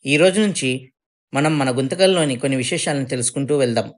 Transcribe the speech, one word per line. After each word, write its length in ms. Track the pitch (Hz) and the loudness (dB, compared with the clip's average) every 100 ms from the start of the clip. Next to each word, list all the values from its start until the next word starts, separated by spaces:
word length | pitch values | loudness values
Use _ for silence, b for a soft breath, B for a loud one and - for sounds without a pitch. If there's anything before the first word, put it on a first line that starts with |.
| 135 | 0
ఈ 100 | 147 | 4
రోజు 220 | 185 185 | 4 4
నుంచి 260 | 214 175 131 127 - _ _ _ _ | 0 0 -4 -4 -8 _ _ _ _
మనం 200 | 135 151 151 | -2 0 2
మన 100 | 131 127 | 0 0
గుంతకల్లోని 580 | 135 180 190 185 151 123 | -2 2 2 4 0 0
కొన్ని 160 | 139 131 | -2 -2
విశేషాలను 480 | 123 170 - 143 131 | -2 -4 -2 -4 -4
తెలుసుకుంటూ 420 | 127 120 - 135 147 | -4 -4 -4 -2 0
వెళ్దాం. 300 | 127 113 101 | 2 0 -4